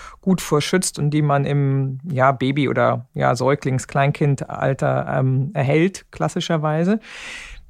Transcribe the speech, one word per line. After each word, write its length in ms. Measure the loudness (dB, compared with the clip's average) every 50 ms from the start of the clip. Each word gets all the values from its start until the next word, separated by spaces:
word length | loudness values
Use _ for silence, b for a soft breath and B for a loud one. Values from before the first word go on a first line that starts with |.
| B B B B
gut 200 | -2 0 0 0
vor 200 | 0 0 0 0
schützt 380 | 0 2 0 0 0 -2 -4 -2
und 120 | -2 0
die 100 | 2 2
man 240 | 2 2 2 2 2
im, 540 | 2 2 2 2 2 2 0 0 -2 -4 -6 -8
ja, 300 | -4 0 2 4 4 2
Baby- 360 | 2 0 0 0 0 0 0
oder, 380 | 2 2 2 2 2 0 -4 -6 -4
ja, 180 | -2 0 0 2
Säuglings-, 520 | 2 2 0 0 0 0 -2 -2 -2 -4 -2
Kleinkindalter, 1200 | 0 2 2 2 2 2 2 2 2 0 -2 -8 -6 -4 -2 -2 0 0 0 0 0 0 -2 -2
ähm, 420 | 0 0 2 2 2 0 0 -2 -2
erhält, 580 | -2 0 2 2 4 2 2 0 -4 -16 _
klassischerweise. 880 | -8 -4 -4 -2 -2 -4 -2 -2 -2 0 0 0 0 0 2 2 0 0 B B B B B B B B B B B B B -20